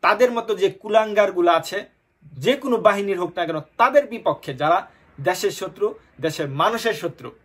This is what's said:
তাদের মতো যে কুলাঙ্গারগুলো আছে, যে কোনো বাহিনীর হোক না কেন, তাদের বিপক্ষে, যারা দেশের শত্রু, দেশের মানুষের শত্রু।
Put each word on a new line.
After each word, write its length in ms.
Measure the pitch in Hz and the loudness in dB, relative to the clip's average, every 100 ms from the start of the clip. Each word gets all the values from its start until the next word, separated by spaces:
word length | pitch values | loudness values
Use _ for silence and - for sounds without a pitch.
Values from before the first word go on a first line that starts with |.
তাদের 300 | 233 202 247 | 2 4 2
মতো 240 | 233 226 202 | 2 -4 0
যে 160 | 190 | 0
কুলাঙ্গারগুলো 800 | - 208 214 220 208 202 185 175 | -2 0 0 2 2 2 2 2
আছে, 340 | 165 160 - - _ _ _ | 2 0 -10 -10 _ _ _
যে 340 | - - 151 277 | -20 -4 0 0
কোনো 200 | 277 233 | 0 2
বাহিনীর 420 | 185 202 202 185 | 2 2 -2 -4
হোক 180 | 180 175 | -4 -4
না 80 | 165 | -4
কেন, 140 | 156 | -4
তাদের 480 | - _ 240 277 285 | -8 _ 4 4 2
বিপক্ষে, 460 | 226 - 147 - | -4 -4 -4 -6
যারা 380 | 131 147 175 - _ _ - | -4 2 0 0 _ _ -6
দেশের 320 | 139 180 202 | -4 0 -2
শত্রু, 440 | 160 190 156 208 - _ - | -4 -10 -4 -4 -4 _ -6
দেশের 260 | 156 151 147 | -6 -4 -6
মানুষের 460 | 135 180 226 226 | 0 0 0 -2
শত্রু। 380 | 208 196 - 123 - | -4 -6 -10 -18 -18